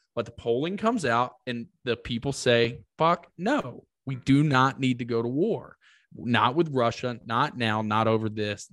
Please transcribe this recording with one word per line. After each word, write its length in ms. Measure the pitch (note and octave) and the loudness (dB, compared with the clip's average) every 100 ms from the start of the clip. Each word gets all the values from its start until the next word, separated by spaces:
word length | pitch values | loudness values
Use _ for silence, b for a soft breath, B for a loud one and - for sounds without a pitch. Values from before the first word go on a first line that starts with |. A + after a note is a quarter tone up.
| _ | _
but 120 | A#2+ A2+ | -8 -8
the 60 | |
polling 440 | - A#2 A#2+ E3 G3 | -6 -2 0 -2 -2
comes 300 | G#3+ B3 C3 | -2 0 0
out 300 | A#2 B2 - B2+ | 2 0 -4 -10
and 200 | A#2+ A2+ _ B2 | -8 -10 _ -4
the 100 | A2 | -4
people 380 | - A#2+ C#3+ | -4 -4 -4
say, 480 | - B2+ A#2 A#2 A#2+ - - | -2 4 4 4 -2 -10 0
"Fuck 300 | E3 F3+ - - | 0 0 -4 -6
no, 480 | G3+ D4 B2 - - _ C3+ | -2 -2 -4 -12 -20 _ -10
we 100 | B2+ | -4
do 280 | - C#3 | 2 4
not 360 | D3+ C3 C3+ C3 | 4 4 2 0
need 200 | C3 A#2+ | -2 -2
to 60 | A#2+ | -2
go 160 | A#2 | -2
to 80 | A#2 | -2
war. 480 | C#3 A3 C#3 - - b b b - | -2 -2 -2 -8 -20 b b b -8
Not 400 | A#2 A2 A#2 D3+ | 0 2 4 2
with 180 | D#3+ | 0
Russia, 460 | C3 A#2 - B2 A2+ A#2 | 2 2 0 -6 -8 -4
not 300 | A#2 D3 B2 | 0 0 0
now, 280 | A2+ G#2+ | 0 0
not 240 | G#2+ G#2+ A2 | 0 2 2
over 220 | A2 A2 | 2 0
this, 380 | G#2+ G#2 G2+ - | -4 -4 -6 -10